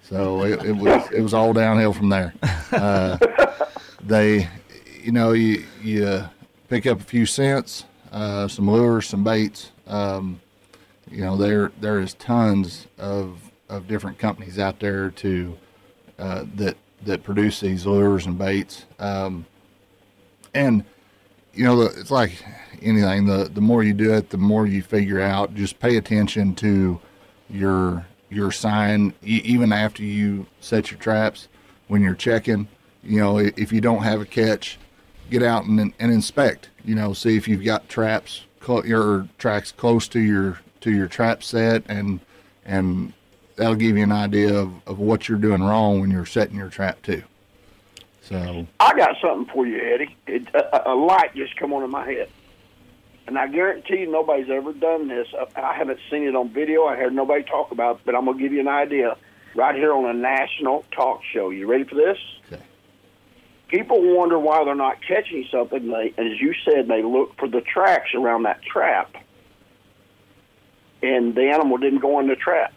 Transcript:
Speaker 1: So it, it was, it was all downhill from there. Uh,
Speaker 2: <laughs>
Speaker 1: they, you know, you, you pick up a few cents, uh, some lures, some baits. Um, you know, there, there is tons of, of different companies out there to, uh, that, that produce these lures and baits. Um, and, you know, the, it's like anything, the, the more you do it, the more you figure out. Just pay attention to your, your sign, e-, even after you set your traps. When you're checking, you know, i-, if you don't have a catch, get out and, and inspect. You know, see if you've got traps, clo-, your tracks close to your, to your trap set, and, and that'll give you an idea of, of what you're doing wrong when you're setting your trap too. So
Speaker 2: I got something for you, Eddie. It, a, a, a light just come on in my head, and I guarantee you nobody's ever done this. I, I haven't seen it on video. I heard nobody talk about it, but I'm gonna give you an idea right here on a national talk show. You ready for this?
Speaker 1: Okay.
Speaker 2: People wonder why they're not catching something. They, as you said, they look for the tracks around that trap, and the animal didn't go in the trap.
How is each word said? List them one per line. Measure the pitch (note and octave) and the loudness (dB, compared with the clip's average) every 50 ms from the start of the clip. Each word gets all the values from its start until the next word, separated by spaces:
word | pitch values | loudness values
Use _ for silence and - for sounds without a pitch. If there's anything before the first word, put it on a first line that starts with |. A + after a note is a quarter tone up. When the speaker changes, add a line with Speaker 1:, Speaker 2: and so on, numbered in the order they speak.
Speaker 1:
So | _ - F#2+ F#2+ G2 F#2+ F#2+ F#2+ G2 | _ -8 -4 -4 -2 -2 0 0 0
it, | G#2 G#2 - - | 0 0 -2 -2
it | G#2 G#2+ | -4 -2
was, | G2+ G2 - - A#2 - - | 0 2 4 2 2 0 -2
it | - - | -2 -2
was | A2 G#2 A2+ | 0 2 2
all | A2+ A2 A2+ | 2 2 4
downhill | A2+ A2+ A2 A2 A2 A2 A2 G#2+ | 4 2 2 4 4 4 2 2
from | G2 - G2+ G2+ | 0 0 0 0
there. | G2 F#2+ F#2 E2+ - - - A#2 F2+ D#2+ - - | 2 0 -2 -4 -8 -4 -4 -2 -2 -4 -4 -4
Uh, | B3+ A3 G3+ G#2 G3+ F#2+ F#3 F#2 F#3 - A#3+ - - - C#4+ - - - | -2 0 0 2 2 2 2 0 0 0 0 0 2 2 0 0 0 -6
Speaker 2:
<laughs> | D3+ - - - - - - - | -8 -8 -8 -18 -18 -18 -20 -16
Speaker 1:
they, | - G2+ A2 G#2+ G#2+ G#2+ G#2+ G#2 F2+ E2 - - - - - - - - - - | -4 0 2 4 4 4 4 2 0 -2 -6 -16 -20 -20 -20 -20 -20 -20 -20 -10
you | - A2+ | -4 0
know, | A#2 A#2+ A#2 A2+ | 0 2 4 4
you, | A2+ A2+ A2+ A2 G#2+ G2 - - - - | 4 4 4 2 2 0 -4 -12 -18 -10
you | G#2 A2 G#2+ G#2 G2+ G2+ G2 F#2+ - E2+ - _ - _ _ _ _ _ | -6 -4 -2 0 0 0 -2 -4 -4 -10 -16 _ -20 _ _ _ _ _
pick | B2 A#2 G2+ | -4 -2 0
up | C3 A#2 - | 0 -2 -2
a | - | -4
few | - - A#2+ A2+ | -2 0 0 2
cents, | - - - C3+ C#3 C#3 C3+ A#2+ - - - - - _ _ _ - | 2 0 0 0 2 2 0 -2 -6 -14 -16 -16 -20 _ _ _ -14
uh, | - G#2+ G#2+ G#2 G2+ G2+ G2+ G2+ | -10 -8 -6 -6 -4 -4 -4 -6
some | - - G2+ G2+ | -2 0 0 2
lures, | G#2+ A2+ A#2+ A#2+ A#2 A2+ G#2 | 4 4 4 4 2 2 0
some | - - G2 G2+ | -2 -2 -2 0
baits. | A2+ A2+ G#2+ G#2+ G#2 G#2 - - - _ _ _ | 2 2 2 0 -2 -4 -12 -20 -20 _ _ _
Um, | G#2 G2+ G#2 G2+ G2 G2 F#2+ F#2+ F#2 F2+ F2 _ _ _ _ _ _ - _ _ _ _ _ _ - | -8 -6 -4 -4 -4 -4 -6 -6 -8 -10 -12 _ _ _ _ _ _ -20 _ _ _ _ _ _ -16
you | - - | -10 -8
know, | G2 F#2 F#2+ | -6 -4 -2
there, | G2 G2+ G#2 G#2 G#2 G2+ G2 - - | 0 0 2 2 2 0 -2 -4 -6
there | G#2+ G#2+ G#2+ G2+ | -4 -2 -2 -2
is | F#2 F#2 - | -2 -4 -10
tons | _ - - A#2+ A#2+ A2+ A2 G2+ G2 F#2+ E2+ E2 - - - _ - | _ -4 0 2 2 4 4 4 2 0 -2 -6 -16 -20 -20 _ -12
of, | - G2+ G2+ G2+ F#2+ F#2 F2+ F2 G2 - _ _ _ _ | -8 -6 -4 -4 -6 -6 -10 -18 -20 -20 _ _ _ _
of | G2+ G2 F2+ | -12 -12 -8
different | F#2+ A2 G#2 - G2 F#2+ - | -6 -6 -6 -6 -8 -8 -4
companies | - G#2+ G2 - G2+ F2 F2+ G2+ | -4 -4 -4 -6 -12 -12 -6 -4
out | G2+ G2 F#2+ - | -4 -4 -4 -4
there | G#2+ G2+ G2 G2 G2 F#2+ | -4 -4 -2 -2 -4 -6
to, | F2+ - - G2 F#2 F2+ F2+ F2+ E2+ - - _ _ _ _ _ _ _ _ - _ - | -6 -4 -2 -2 -2 -2 -4 -6 -10 -14 -20 _ _ _ _ _ _ _ _ -20 _ -12
uh, | F2+ F#2+ F#2 F#2 - - - | -10 -8 -8 -8 -10 -10 -8
that, | G2+ G2+ F#2 - _ _ _ _ _ G2+ | -4 -4 -4 -6 _ _ _ _ _ -6
that | G#2 F#2+ F2 | -4 -4 -4
produce | - - G2+ G2+ G#2 G#2+ G2+ - | -4 -4 0 2 2 0 0 -2
these | G2+ F#2+ F#2+ F2+ F2 | -4 -2 -2 -2 0
lures | G2 G2+ G2+ G2+ G2+ G2+ F#2 E2+ | 2 2 4 4 4 2 2 0
and | F#2 F2 F2+ | -4 -4 -4
baits. | G2 F#2+ G2 G2 F#2 - - - - _ - - | -2 -2 -2 -2 -4 -6 -12 -20 -20 _ -14 -10
Um, | F2+ G2+ G2 G2 F#2+ F#2+ F#2 E2+ D#2+ _ _ _ _ _ _ _ _ _ _ _ _ _ _ _ _ _ _ _ - - - | -8 -6 -4 -4 -4 -6 -6 -10 -12 _ _ _ _ _ _ _ _ _ _ _ _ _ _ _ _ _ _ _ -20 -6 -2
and, | C#3+ C#3 C3 A2+ G#2 G#2 - _ _ _ _ _ _ _ _ _ _ _ _ _ | 0 2 4 2 2 0 -2 _ _ _ _ _ _ _ _ _ _ _ _ _
you | - B2+ | 2 4
know, | B2 B2 A#2+ A#2 | 6 6 6 4
the, | G#2 - - | 4 0 -6
it's | - - | -6 -2
like | C#3 C3 A2+ F#2 F2 - - - - - - - - - | 0 2 2 0 -2 -10 -18 -20 -20 -20 -20 -20 -20 -4
anything, | - A2+ A2 G#2+ G#2 F#2+ F#2+ G2+ G2 | 0 2 4 4 4 4 2 2 2
the, | G2+ G2 F#2+ G2 - | 2 2 2 0 -2
the | - G#2 | -2 2
more | G#2 A2 A#2+ A#2 A2 | 2 4 4 4 4
you | G#2 | 2
do | G2+ G2+ A2 A2 A2 | 2 2 2 2 2
it, | G#2+ G2 - | 2 0 -2
the | - F#2+ | -2 0
more | F#2+ G2+ G#2+ A2 A2 | 2 4 4 4 2
you | G#2 G2 G2 | 2 0 -2
figure | F#2 - - G#2 G2+ G2 G2+ F#2 | -2 0 0 0 0 2 0 0
out. | F#2+ G2 G2 G2 G2+ G2 G2+ | 0 0 0 0 -2 -2 -2
Just | G#2 G2+ F#2+ - _ | -4 -4 -6 -4 _
pay | - B2 A#2+ | 0 2 2
attention | A2 G2+ - A2 G#2+ G#2 G2+ - A2 G2+ G2 F2+ | 2 2 0 2 2 2 2 0 0 0 0 0
to | - - G#2+ G2+ G2 F#2+ F#2 F2 E2+ - - _ _ - _ _ _ _ _ | 0 0 2 2 4 2 2 0 -4 -8 -20 _ _ -20 _ _ _ _ _
your, | - G2 F#2+ G2 F#2+ F#2 F#2 F2+ F2+ F2 F2 - - _ _ _ | -6 -2 0 2 2 2 2 0 0 -4 -8 -12 -20 _ _ _
your | G2+ G#2 G2+ F#2+ | -6 -4 -2 -2
sign, | - - - A2 G#2 G#2+ G#2 G#2 G#2+ G#2+ G#2 F#2+ - _ - | -4 -2 -2 0 0 2 2 2 2 2 2 0 -2 _ -4
e-, | G#2 A2+ A#2 - | -2 -2 -2 2
even | A#2 B2 B2 A#2+ A2 | 2 2 4 4 2
after | G#2 G#2 G#2+ G#2 G#2 - | 2 2 0 -2 -4 -6
you | G#2+ G#2 G#2 G#2 G#2 G2+ G2+ G2 F#2 - _ _ | -8 -4 -2 0 0 0 -2 -4 -8 -12 _ _
set | - - A#2 G#2+ G#2 - | -8 -2 -2 -2 -2 -4
your | - - | -12 -6
traps. | - A2 A2 G#2+ A2 G#2+ - - - _ _ - _ - - _ _ | -4 -2 0 0 0 -2 -4 -6 -20 _ _ -20 _ -20 -20 _ _
When | - G2+ G2+ | 0 2 2
you're | G2+ F#2 F#2 | 2 2 0
checking, | - - B2 A#2 A2+ - - A2+ G#2 G#2 G#2 - _ _ _ _ _ - | -2 0 0 0 0 0 0 -2 -2 -2 -8 -12 _ _ _ _ _ -6
you | - G#2+ G#2+ | -2 0 2
know, | G#2 G2+ G2+ G#2 | 2 4 4 2
i-, | G#2 G2+ - | 2 2 0
if | - G#2+ - | -2 -4 0
you | A2+ A2 | 0 2
don't | G#2+ A#2 A2+ G2+ | 2 2 2 2
have | G#2+ A2+ G#2+ G#2+ | 0 0 -2 -2
a | G#2 | -4
catch, | - - B2 A2 A2 G#2+ - - - - - - _ _ _ _ _ _ - - - | -4 -2 0 2 2 0 -2 -4 -12 -14 -16 -20 _ _ _ _ _ _ -20 -10 -2
get | A#2+ A#2+ B2 | 0 2 2
out | A#2+ A#2 G#2+ - | 2 2 0 2
and, | G2+ G#2+ G#2+ G#2+ G2+ - - | 2 2 2 2 0 -4 -2
and | A#2 A#2 | 0 2
inspect. | A#2 A2 G#2 - - - C#3+ A2+ - - - - _ _ - | 2 2 2 0 0 2 2 2 0 -2 -12 -20 _ _ -6
You | G#2+ A2 | -4 -2
know, | G#2+ G#2+ G#2 | -2 0 -2
see | G2 - - A#2+ A2 | -4 -2 0 2 2
if | G#2+ - | 2 2
you've | A2 G#2+ F#2 F#2+ | 0 -2 0 0
got | A2+ A2 G#2+ - - | -2 -2 -2 -4 -6
traps, | - - A2 A2 A2 - - - - - - _ _ _ | -4 -2 0 0 0 -2 -4 -8 -16 -18 -18 _ _ _
clo-, | - - B2 A2+ | -4 -2 -2 -2
your | - A2+ A2+ A2 G#2+ G#2+ G#2 F#2+ F#2+ - _ - | 0 2 2 2 4 2 2 0 -2 -6 _ -4
tracks | - A#2+ G#2 G#2 - - | -2 -2 -2 -2 -4 -8
close | - - - A#2 A#2 A#2 - - | -12 -2 2 2 2 2 2 0
to | - A#2+ | 0 2
your, | A2+ G#2+ G#2 G2 F#2+ G2 F2+ E2+ - - _ _ | 2 4 4 2 2 0 -4 -8 -16 -20 _ _
to | - A2+ | -2 0
your | G#2+ G2+ F#2+ | 2 2 2
trap | F2 - - A#2 A2+ A2+ - - | -2 -2 0 0 0 0 -2 -6
set, | - - A#2 A2+ A2+ A2+ A2 - - | -4 -2 0 2 2 2 0 -2 -4
and, | G#2 G2+ G2+ G2+ G2 F2+ - _ _ - _ _ _ _ _ | -6 -4 -2 -2 -4 -4 -6 _ _ -20 _ _ _ _ _
and | - G2 F#2+ F#2 F#2 F2+ F#2 - - - _ _ _ _ _ _ _ _ | -4 -2 0 0 0 0 -2 -4 -6 -10 _ _ _ _ _ _ _ _
that'll | - A2+ A2+ A2+ | -2 0 0 2
give | G#2+ A2+ A2+ G#2+ | 2 2 2 4
you | G#2 G#2 | 4 4
an | G2+ | 2
idea | G#2 G#2 G#2 G2+ G#2 G#2 G2+ G#2 G2+ | 2 0 0 0 2 4 4 4 4
of, | G2+ G2 F#2+ F2+ F2+ _ | 2 0 -2 -8 -14 _
of | - F#2+ G2 | -12 -8 -2
what | G2+ G#2+ A2+ G#2+ - - | 0 0 0 0 0 -2
you're | A2+ G#2 | -2 2
doing | G#2+ G#2+ G2+ F2 | 2 2 2 2
wrong | F#2+ G2 G#2+ A2 A2 G#2 G2+ G2 | 2 2 2 4 4 4 2 2
when | G2 G2 | 2 2
you're | F#2+ F#2 F2+ | 0 0 -2
setting | - - A#2+ G#2+ G2+ G2 | -2 0 0 0 0 -2
your | G2+ G2 F2+ | -10 -10 -10
trap | - - F#2+ F#2+ - - | -8 -6 -4 -4 -6 -6
too. | - - F2+ - - - _ _ _ _ _ _ _ - _ _ _ _ _ - - _ _ _ | -6 -6 -6 -6 -6 -16 _ _ _ _ _ _ _ -20 _ _ _ _ _ -20 -20 _ _ _
So | _ - G2 F#2 F2 F2 F2 E2+ E2+ - _ _ | _ -10 -8 -8 -6 -6 -8 -10 -12 -12 _ _
Speaker 2:
I | A3 A#3 - | 4 4 6
got | D4 F3+ C#3 - - | 4 2 2 2 0
something | - E3+ B2+ - - - | 0 0 0 0 -4 -4
for | - C3+ B2+ | -2 -2 -2
you, | A#2+ A2 B2 | 0 -2 -4
Eddie. | A#2+ A#2 A#2+ B2 D3 C#3+ - _ _ - | 0 0 0 0 -2 -6 -10 _ _ -6
It, | C3 A#2+ B2 - - | -6 -6 -6 0 0
a, | C#3+ C#3 - - C3 - - | 0 0 2 0 0 0 2
a, | C3 | 0
a | |
light | C3 D3+ F3 F#3+ F#3 E3+ - - | 2 4 4 4 4 4 2 -2
just | C#3 - - - | -8 -10 -10 -8
come | - - C#3+ | -8 -6 -4
on | C#3+ C#3 | -4 -4
in | C3+ B2+ | -4 -6
my | C3+ C#3 B2+ | -6 -8 -6
head, | C3+ C#3 A#2+ G#2 - - _ _ _ _ _ _ _ _ _ - - _ _ _ _ _ _ _ | -6 -6 -6 -8 -8 -10 _ _ _ _ _ _ _ _ _ -20 -20 _ _ _ _ _ _ _
and | - - - | -8 -4 -4
I | C3+ C#3 | -4 -2
guarantee | C#3 E3 F#3 G3 F#3 - - - G3+ G3 | -2 -2 -2 -2 -2 -6 -6 -4 -4 -4
you | F#3 E3 | -4 -2
nobody's | D#3 D#3+ D#3 D#3 D3+ C#3 C3 C3 | -2 -2 0 0 0 0 0 -2
ever | C3+ C3+ C3+ D3+ D#3 | -4 -4 -4 -8 -6
done | C#3 D#3+ D#3+ E3 D#3+ D#3 C3+ | -2 -2 -2 0 -2 -4 -6
this. | B2+ A#2+ A#2 - - - B2+ - _ | -6 -6 -6 -6 -8 -10 -10 -8 _
I, | - | -6
I | C3+ C3+ - | -6 -6 -4
haven't | - D#3 C3+ C3 - - - | -4 -4 -6 -6 -10 -8 -8
seen | D3 D3+ D3 | -6 -4 -4
it | C#3 C3 | -2 -2
on | C3 B2 A#2+ | -2 -4 -2
video. | A2 C3+ D#3 D3+ D#3 D#3+ D#3+ | -4 -4 -2 0 2 2 2
I | D3 C3 | 2 0
heard | A#2+ C3 B2+ C3 | 0 -2 -2 0
nobody | C3+ C3+ C3+ D3 D3 | 0 0 0 0 -2
talk | C#3+ - - C#3+ C#3+ - | 0 -2 -4 -4 -4 -4
about | B2 A#2 A#2 A#2+ A#2+ | -4 -2 0 0 0
it, | - _ | -2 _
but | - A#2+ | -2 -2
I'm | B2 C3 | 0 0
gonna | C3 C3 C3 | 0 -2 -2
give | C3+ C#3 | -2 -2
you | C#3 C#3+ | 0 0
an | C3+ C#3 | 0 0
idea | C#3+ C#3+ C#3+ C#3+ D3 C#3 B2 A#2 - - _ - _ _ - - - | 0 0 0 0 0 0 0 0 -2 -4 _ -20 _ _ -20 -10 -2
right | - B2+ C#3+ C#3+ | 0 0 2 2
here | C3+ D3+ D3+ D3 | 2 2 2 2
on | C3+ B2+ | 2 0
a | A#2+ | 0
national | A#2+ A#2+ B2 C3 C3+ C3+ C3+ - - - D3+ C3 C3+ D3+ - _ - | -2 -2 0 0 0 0 -2 -2 -4 -4 -2 -2 -2 -2 -4 _ -4
talk | - B2+ C3 A#2 - - - | -2 -2 -2 -2 -4 -8 -8
show. | - A2 G2 F#2 | -6 -4 -4 -4
You | F#2+ G2 F#2+ | -6 -6 -2
ready | G#2 A#2+ C3+ C3+ | 0 0 0 0
for | C3 C3+ | -2 0
this? | C#3+ D#3 F#3 G3 F#3+ - - - - _ - | 2 2 2 2 -4 -8 -18 -20 -20 _ -20
Speaker 1:
Okay. | - - - _ _ _ _ _ _ _ _ _ _ _ _ _ _ _ _ _ _ _ _ - | -20 -20 -20 _ _ _ _ _ _ _ _ _ _ _ _ _ _ _ _ _ _ _ _ -2
Speaker 2:
People | E3+ F#3+ A3+ - B3+ G#3 F3+ F3+ F3+ | -2 -2 0 2 2 4 4 6 4
wonder | F3 F3 E3+ E3+ D#3+ | 4 4 2 2 2
why | D3+ D3+ D3+ D#3 D3+ | 2 4 4 4 2
they're | C#3+ C#3 | 2 0
not | C#3+ C3+ C3 - - - | 0 0 -2 -2 -4 -4
catching | - F3+ G#3+ G#3 - E3+ C#3+ B2 - | -2 -2 -2 -2 -4 -8 -10 -8 -4
something. | - B2+ A#2+ - C3 C3+ A#2+ A#2 | -2 -2 -2 -2 -4 -6 -4 -4
They, | A#2 A2+ A2 A2+ - - | -4 -4 -4 -4 -4 -4
as | A#2 A2+ A2 G#2+ | -4 -4 -2 -2
you | C3 D3+ E3+ - - | -2 -2 -2 -2 2
said, | D#3+ D3+ C#3 B2 | 2 2 2 4
they | A#2 A#2 A2 | 2 0 0
look | G#2+ A2+ B2 C3 C3+ C3 - - | 0 2 2 0 0 0 -4 -8
for | C#3 B2+ | -6 -2
the | A#2 B2 | -2 -4
tracks | A#2+ - - F#3 F#3 G3 F3 - - - - | -4 -2 0 2 4 4 4 2 0 -4 -4
around | A#2+ - A#2 A#2 A2+ A2+ | -2 0 0 0 0 0
that | G#2+ - - | -2 -4 -4
trap, | - - - - - E3 A#2+ F#2+ - - - - - _ _ _ _ _ _ _ _ _ _ _ _ _ _ _ _ _ _ _ _ _ _ _ _ _ _ _ _ _ _ _ _ _ _ _ | -8 -6 -2 0 0 2 0 0 -2 -4 -10 -20 -20 _ _ _ _ _ _ _ _ _ _ _ _ _ _ _ _ _ _ _ _ _ _ _ _ _ _ _ _ _ _ _ _ _ _ _
and | - B2+ C3 B2+ A#2+ A#2 A2+ | -2 0 0 0 0 0 0
the | B2 C3 C#3 | 0 2 2
animal | D3 D#3 D#3 C#3 B2 B2 | 2 2 2 2 0 2
didn't | C3+ C#3 C3+ C3+ | 0 0 0 0
go | C3+ C#3 C#3+ C#3+ | 0 0 0 2
in | C3+ C3+ | 2 0
the | C#3 | -2
trap. | - - E3+ F3 D#3+ B2 - - | -2 -2 0 0 0 0 -2 -6